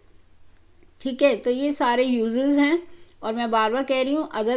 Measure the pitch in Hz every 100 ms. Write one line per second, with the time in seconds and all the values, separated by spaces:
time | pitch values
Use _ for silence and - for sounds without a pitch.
0 | - - - - - - - - - -
1 | 269 254 285 226 247 247 285 294 254 240
2 | 262 247 220 233 277 285 285 339 - -
3 | - - 214 226 233 220 220 247 269 262
4 | 254 302 311 214 220